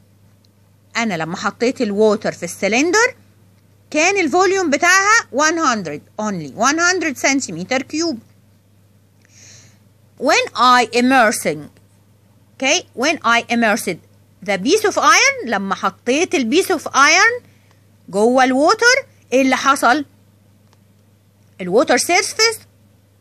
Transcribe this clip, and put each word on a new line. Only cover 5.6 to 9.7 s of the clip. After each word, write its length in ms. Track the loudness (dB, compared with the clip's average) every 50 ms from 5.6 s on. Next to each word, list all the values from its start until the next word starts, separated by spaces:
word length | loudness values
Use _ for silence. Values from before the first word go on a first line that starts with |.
| 0 -2 -2 -2 -6 -8 -10 -12 -14 _ _ -8
only 300 | -6 -6 -6 -6 -8 -10 -6
one 220 | -2 -2 0 0 0
hundred 380 | 0 0 0 0 -2 -4 -4
centimeter 640 | -2 -2 0 0 0 -4 -6 -10 -10 -6 -4 -4 -6
cube. 360 | -6 -6 -6 -6 -4 -4 -6 -8 -12 _ _ _ _ _ _ _ _ _ _ _ _ _ _ _ _ _ _ _ _ _ _ -20 -20 -20 -20 -20 -20 -20